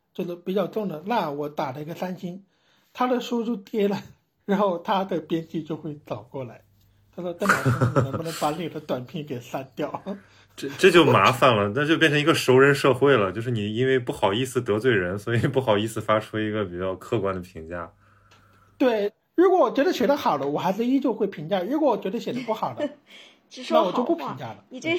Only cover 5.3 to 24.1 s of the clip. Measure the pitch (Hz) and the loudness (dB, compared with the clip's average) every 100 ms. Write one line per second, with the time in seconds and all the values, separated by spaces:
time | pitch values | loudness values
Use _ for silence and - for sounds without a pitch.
5.3 | 165 165 170 151 156 165 147 - 123 - | -6 -4 -10 -8 -8 -10 -14 -12 -12 -12
6.3 | 139 123 110 _ _ _ _ _ - 180 | -12 -12 -14 _ _ _ _ _ -10 -10
7.3 | 175 202 - 139 123 123 143 123 - 160 | -6 -2 0 0 0 0 0 -2 -4 -8
8.3 | 160 156 156 165 156 151 131 123 170 147 | -4 -4 -2 -6 -10 -8 -8 -6 -12 -8
9.3 | 123 - 147 135 - 147 - - - - | -10 -8 -10 -10 -8 -8 -8 -10 -12 -14
10.3 | _ _ - 139 139 190 175 147 113 101 | _ _ -12 -10 4 6 8 6 6 6
11.3 | 123 139 110 101 107 147 160 160 147 147 | 6 4 4 2 0 0 2 4 2 2
12.3 | 151 - 127 139 139 143 127 143 131 98 | 2 6 6 8 6 4 4 4 4 2
13.3 | 92 117 117 104 110 131 131 123 - 101 | -2 -4 -2 -2 0 2 0 -2 0 0
14.3 | 104 127 131 120 104 127 110 87 101 101 | 0 -2 -4 -2 0 2 2 0 -4 -2
15.3 | 117 151 135 117 104 110 110 - 110 107 | 0 0 0 2 0 0 -6 0 0 0
16.3 | 110 110 107 98 87 95 92 - 117 98 | -4 -4 -4 -6 -6 -6 -6 -4 -2 -2
17.3 | 92 87 - 80 87 85 _ _ _ _ | -4 -8 -14 -12 -12 -12 _ _ _ _
18.3 | _ _ _ _ _ 269 220 202 _ _ | _ _ _ _ _ 0 2 -2 _ _
19.3 | - 370 359 254 208 311 - 247 285 226 | 4 4 6 4 4 0 2 2 2 2
20.3 | 151 139 151 165 196 240 269 269 208 196 | 0 -2 -2 -2 -2 0 2 0 -2 -4
21.3 | 185 156 190 180 302 302 208 196 226 208 | -4 -4 -4 -2 0 2 0 -2 -6 -6
22.3 | 247 247 214 165 120 294 - _ - - | -8 -6 -4 -4 -4 -8 -8 _ -20 -20
23.3 | _ _ - 254 320 294 254 240 | _ _ -16 2 2 4 0 -2